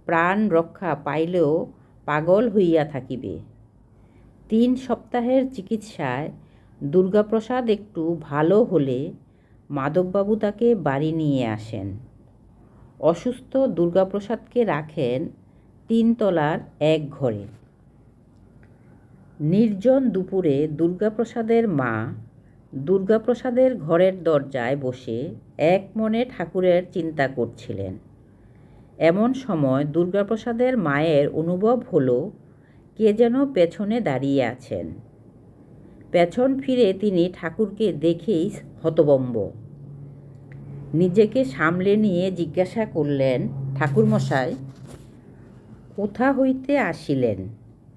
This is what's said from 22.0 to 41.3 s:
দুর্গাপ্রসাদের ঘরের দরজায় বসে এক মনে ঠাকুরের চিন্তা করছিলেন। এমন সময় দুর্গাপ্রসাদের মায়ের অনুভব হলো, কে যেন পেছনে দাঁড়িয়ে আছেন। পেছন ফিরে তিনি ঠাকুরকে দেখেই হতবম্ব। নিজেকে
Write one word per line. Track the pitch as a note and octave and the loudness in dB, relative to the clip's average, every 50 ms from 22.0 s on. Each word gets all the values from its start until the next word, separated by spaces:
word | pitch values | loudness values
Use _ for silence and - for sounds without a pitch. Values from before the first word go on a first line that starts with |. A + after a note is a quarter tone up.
| A2 B2+ - - - - - - - - - - - _ - | -4 -4 -8 -12 -14 -20 -20 -20 -20 -20 -20 -20 -20 _ -12
দুর্গাপ্রসাদের | C#3 C#3 D3+ F#3 F#3+ F#3+ F#3+ G#3+ A3 A3 - B3 A#3+ - C4 A#3+ B3 C4 C4 B3+ G3+ | -8 -2 0 0 0 2 2 0 2 2 0 -2 -2 -2 -2 2 4 4 4 2 0
ঘরের | D3+ D3+ D#3+ E3+ F#3 F#3+ F#3 F#3 E3 | -2 0 2 4 4 4 2 0 0
দরজায় | E3 D#3 C#3+ C3+ C3 C3 B2+ A#2 A#2+ C#3 C#3+ | 2 2 2 0 -2 -4 -4 -2 -2 -2 -2
বসে | C3+ B2+ B2 - - - A2+ A#2 C3 E3+ G#3+ - - - - - | -2 -4 -6 -6 -8 -6 -6 -6 -6 -8 -10 -14 -18 -14 -4 0
এক | C#3+ D#3+ F3+ G3 G3 - - | 2 4 4 2 0 -2 -6
মনে | A3 A3 A3 A3 A3+ B3 B3 - - | -4 -2 0 0 0 -2 -2 -4 -8
ঠাকুরের | F3+ E3 - F#3+ F#3 F3+ F3 F3 F3+ F3 - | -8 -6 -2 0 2 4 4 4 2 -2 -4
চিন্তা | F#3 D#3+ D#3+ D#3 D#3 C#3 C3 | -6 -6 -4 -2 -2 -2 -2
করছিলেন। | C3+ B2 A#2 A2 - - - - A2 F#2+ G2 F#2 F#2+ A2 - - - - - _ - - - - - - - - - - - - - - | 0 -2 -4 -4 -6 -10 -12 -10 -8 -8 -6 -8 -8 -10 -14 -20 -20 -20 -20 _ -20 -20 -20 -20 -20 -20 -20 -20 -20 -20 -20 -18 -4 0
এমন | - D#3+ E3+ G3+ A3 B3 C4 | 2 4 4 4 2 0 0
সময় | - - - G3 D#3+ C#3+ C3 C3 C3+ D3 | -2 -4 -4 -2 0 2 2 2 2 0
দুর্গাপ্রসাদের | D3+ C#3+ E3 F3 F3+ F3+ G3+ G3+ G3+ A3+ A3 - A#3+ A#3 A3+ B3 B3+ B3+ A#3 | 0 0 0 0 0 0 0 0 0 -2 -4 -4 -4 -2 0 0 0 0 0
মায়ের | F3+ D3 C#3 C#3+ D#3 E3 D#3 C#3+ - - | 0 0 2 2 2 4 4 4 2 2
অনুভব | - - D#3+ E3+ F3+ F3+ G3 A3 B3 A#3 - - - | 0 -2 -2 -2 -2 0 2 2 2 0 0 0 0
হলো, | D#3+ C3 B2+ B2 B2 D3+ G#3 - - - - - - - _ - - - - _ - | 2 2 2 2 0 -2 -4 -8 -14 -20 -20 -20 -20 -20 _ -20 -20 -20 -14 _ 0
কে | A3 G#3+ G#3 | 2 2 4
যেন | A3 A#3+ A#3 A#3 C4 C#4+ C#4 C4+ | 4 4 4 4 2 0 0 2
পেছনে | F#3 E3+ E3 E3+ - G#3 G3+ A3 B3 | 2 2 2 2 -2 -4 -2 -2 -2
দাঁড়িয়ে | G#3 D#3 C#3 B2+ C3+ C#3 C#3 C#3 B2+ | -2 -2 -2 -2 0 0 2 2 0
আছেন। | A2+ A#2+ - - - A2 F#2 F2 E2 D#2 G2+ - - - - - - - - - - - - - - - - - - - - - - | 0 -2 -6 -10 -8 -8 -6 -6 -8 -12 -14 -18 -20 -20 -20 -20 -20 -20 -20 -20 -20 -20 -20 -20 -20 -20 -20 -20 -20 -20 -20 -8 -2
পেছন | - F3+ F3 F3 E3+ A#3+ B3 C4+ C4+ C4+ | 2 2 2 2 2 0 0 0 0 -2
ফিরে | - - B3+ B3 A#3+ F#3+ F#3+ | -2 -2 2 2 4 2 2
তিনি | F#3+ - G#3+ F#3 F3 E3+ F3+ F3+ | 2 0 0 2 2 0 0 -2
ঠাকুরকে | - - D#3+ E3 - A3 G3+ G3+ - A3 G3+ D#3+ | -6 -10 -8 -4 -2 -2 -2 -2 -2 -2 -2 0
দেখেই | D3 C#3+ E3+ E3+ E3 - - G#3+ D#3+ E3 G#3 - - - - - - - | 0 0 0 0 0 -2 -2 -2 0 0 -2 -6 -8 -14 -18 -12 -6 -4
হতবম্ব। | D#3+ D#3+ D#3+ D#3 D3 C#3+ C3 C3 B2 A#2+ A2 G2 F2 E2+ - - - - - - - - - - - - - - - - - - - - - - - - - - - - | 0 2 4 4 6 4 4 2 0 -2 -4 -4 -6 -8 -12 -18 -18 -20 -20 -20 -18 -18 -18 -18 -20 -20 -20 -20 -20 -20 -20 -20 -20 -20 -18 -16 -16 -16 -16 -10 -4 0
নিজেকে | D#3 F3+ F#3 F3 G#3 A3+ A3 | 2 2 4 4 4 4 4